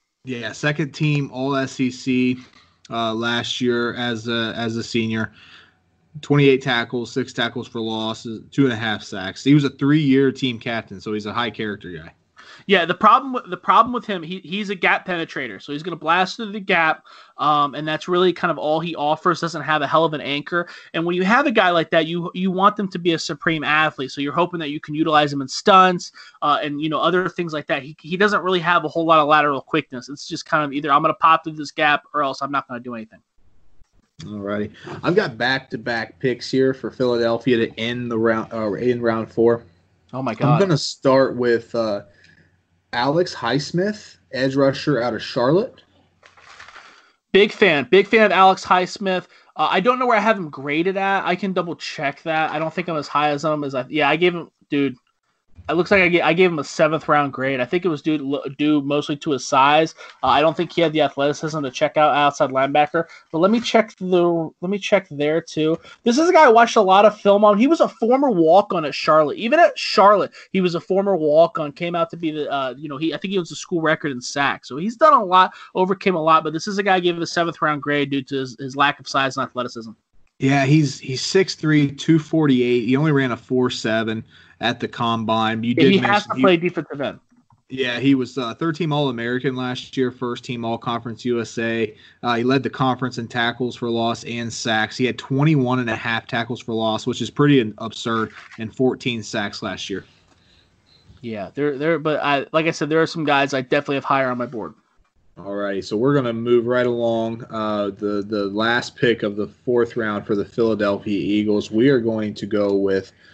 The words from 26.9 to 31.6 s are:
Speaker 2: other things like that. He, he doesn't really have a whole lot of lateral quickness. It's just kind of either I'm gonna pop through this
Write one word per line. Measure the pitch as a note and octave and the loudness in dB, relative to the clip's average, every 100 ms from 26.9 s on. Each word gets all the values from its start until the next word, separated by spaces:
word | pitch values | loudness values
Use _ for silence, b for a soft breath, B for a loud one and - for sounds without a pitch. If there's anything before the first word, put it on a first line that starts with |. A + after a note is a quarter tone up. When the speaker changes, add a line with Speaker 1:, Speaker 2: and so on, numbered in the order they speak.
| D3 | 0
Speaker 2:
other | D3 F3+ F3+ | 0 0 -2
things | - F3 | -4 -6
like | D3+ D3 | -6 -4
that. | C#3 | -6
He, | C3+ D#3 | -6 -14
he | D3+ F3 | -6 0
doesn't | G#3 G3+ | 2 2
really | F3 F#3 | 0 -2
have | E3 F3 | 2 0
a | D3+ | 0
whole | E3 E3 | -2 2
lot | D#3+ | 4
of | D3 | 6
lateral | D3+ D3 C#3 | 4 4 0
quickness. | - D#3+ - B2+ B2 | -2 -4 -4 -8 -14
It's | C#3+ - | -16 -12
just | E3 - | -12 -4
kind | D#3+ D3 | -2 -2
of | |
either | C#3 D3 | -4 0
I'm | D3 | 2
gonna | D#3 | 2
pop | D3+ E3+ D#3+ | 2 4 4
through | D#3+ | 0
this | D#3 | -12